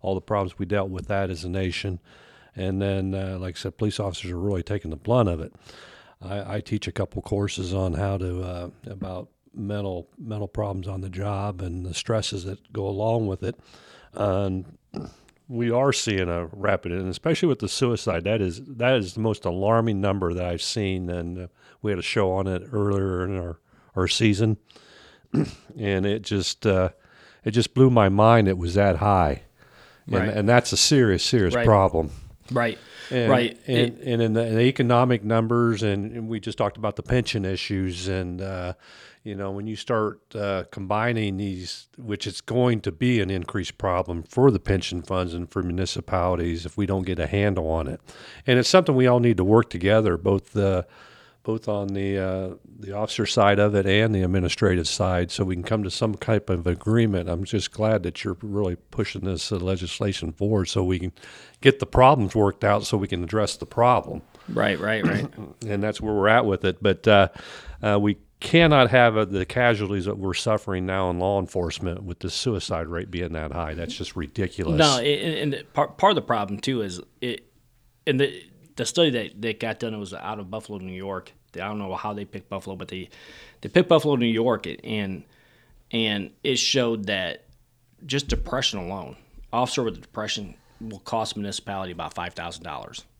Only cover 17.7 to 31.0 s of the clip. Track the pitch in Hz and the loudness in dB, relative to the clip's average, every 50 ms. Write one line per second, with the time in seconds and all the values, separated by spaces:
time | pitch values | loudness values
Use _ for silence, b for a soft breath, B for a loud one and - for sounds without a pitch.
17.7 | - - 135 120 120 107 - 113 90 85 85 95 110 113 101 90 82 110 135 - | -2 0 0 0 0 0 -2 -2 -2 -2 0 0 0 2 0 0 -2 -6 -12 -14
18.7 | 139 113 120 127 135 127 101 90 - 113 110 110 104 - - 90 87 90 98 104 | -6 -2 0 2 2 2 0 -2 -4 -2 -2 -2 -2 -2 -4 -4 -4 0 2 2
19.7 | 113 117 113 113 104 98 98 101 98 101 92 85 87 87 90 90 87 82 - - | 4 4 4 2 0 0 0 0 0 0 0 -2 -2 -2 -2 -4 -4 -4 -4 -4
20.7 | - 113 101 95 95 92 92 87 87 87 85 85 87 90 90 87 b b b b | -4 -2 -2 -2 -2 -2 -4 -4 -4 -6 -6 -6 -8 -8 -10 -14 b b b b
21.7 | b b - 107 101 87 87 - - 117 101 92 92 95 95 95 95 90 - - | b b -4 -2 -2 -2 -2 -2 0 0 2 2 2 0 0 0 -2 -4 -6 -6
22.7 | - 104 101 104 101 98 95 98 92 87 90 92 101 92 87 87 82 - b b | -4 -2 0 0 0 0 0 0 -2 -2 -2 -4 -4 -6 -6 -8 -10 -12 b b
23.7 | b b b b b 95 92 87 - - 117 107 101 95 113 110 110 - B B | b b b b b -2 0 0 0 2 2 2 4 4 2 0 0 -2 B B
24.7 | B B B B B B B B B B B B - - - - - - _ _ | B B B B B B B B B B B B -2 -2 -2 -2 -6 -18 _ _
25.7 | - 147 110 101 98 92 95 101 101 113 101 - 107 98 90 - - _ - 110 | -12 -6 -2 0 0 0 0 0 -2 -2 -2 -2 -2 -2 -2 -2 -6 _ 2 2
26.7 | 95 92 92 90 - b b b b b b b b b b 107 104 120 113 - | 4 4 2 0 -2 b b b b b b b b b b 0 2 2 0 2
27.7 | _ 131 131 131 127 117 104 95 98 101 107 113 117 117 104 95 95 90 87 85 | _ 6 8 8 8 8 6 6 6 8 8 8 8 8 6 4 2 0 -2 0
28.7 | 85 98 101 101 90 78 - 104 101 95 85 73 67 - - - _ b b b | 2 4 4 4 4 4 4 4 6 6 4 4 2 -2 -8 -18 _ b b b
29.7 | b b b b b b b b - 98 107 107 101 107 101 101 120 123 - - | b b b b b b b b -2 0 0 0 0 0 2 6 4 4 4 2
30.7 | - - - - 151 139 | 0 2 2 4 6 6